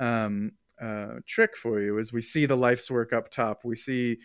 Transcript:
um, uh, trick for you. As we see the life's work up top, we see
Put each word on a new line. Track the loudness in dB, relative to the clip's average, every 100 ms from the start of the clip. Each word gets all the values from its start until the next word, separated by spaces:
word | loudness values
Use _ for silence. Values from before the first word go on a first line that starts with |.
um, | -2 0 0 -2 -4 -8 _ _
uh, | -10 -8 -8 -12 -6
trick | 2 2 2
for | -2 0
you. | 0 0
As | -2
we | -4
see | 0 2 4
the | 4
life's | 4 2 2
work | -2 0
up | -2 -4
top, | -2 -2 -2
we | -4
see | -4 -2 0 0 -2